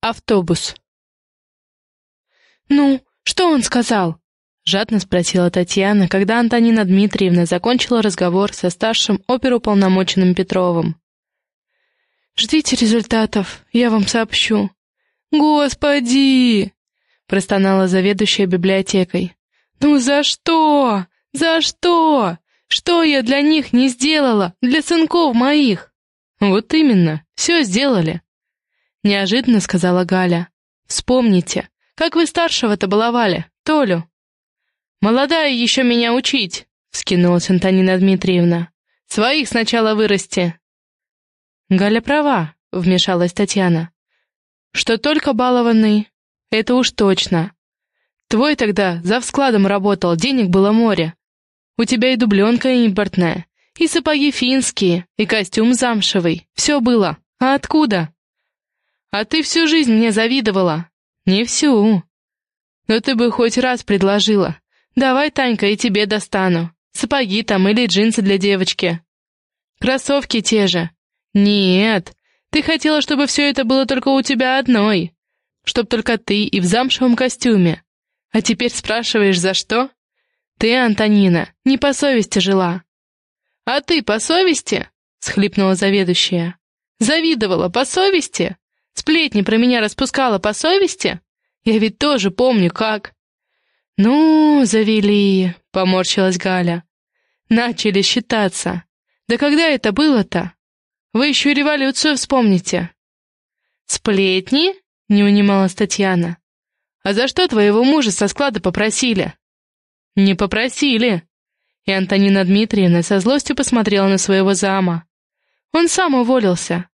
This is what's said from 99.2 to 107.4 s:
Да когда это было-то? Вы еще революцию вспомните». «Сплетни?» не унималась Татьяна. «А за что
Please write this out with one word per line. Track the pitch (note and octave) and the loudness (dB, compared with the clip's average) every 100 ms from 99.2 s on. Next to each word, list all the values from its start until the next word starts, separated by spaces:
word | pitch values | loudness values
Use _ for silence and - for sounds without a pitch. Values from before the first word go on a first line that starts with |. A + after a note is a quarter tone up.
| _ | _
Да | A#3+ | -2
когда | C#4+ D4+ | 0 2
это | E4 C#4+ A3 | 2 0 -2
было-то? | G3+ D4+ B3+ F#3+ F3+ F3+ _ _ _ _ _ _ | 0 2 2 0 -4 -6 _ _ _ _ _ _
Вы | A3 C#4+ | -2 0
еще | C4+ C#4 | 0 0
революцию | C#4+ C#4+ D4 C4+ C4 D#4 C#4 | 0 0 0 -2 0 -2 -2
вспомните». | - C4+ A3+ F#3 F3+ F3 F3 _ _ _ _ _ _ _ _ _ _ | -2 2 2 2 0 -6 -6 _ _ _ _ _ _ _ _ _ _
«Сплетни?» | - - G3 G3 F#3 F#3 C4+ F4 G4 _ _ _ | -6 -2 0 0 0 -2 0 0 -4 _ _ _
не | G3+ | 2
унималась | G3+ G3+ G3+ G3 F#3+ F3+ | 4 4 4 2 0 -2
Татьяна. | G#3 - G3 F#3 E3+ F3 _ _ _ _ _ _ | -4 -2 -2 0 -4 -8 _ _ _ _ _ _
«А | G3 | -4
за | G3+ B3+ | -2 -2
что | - | 0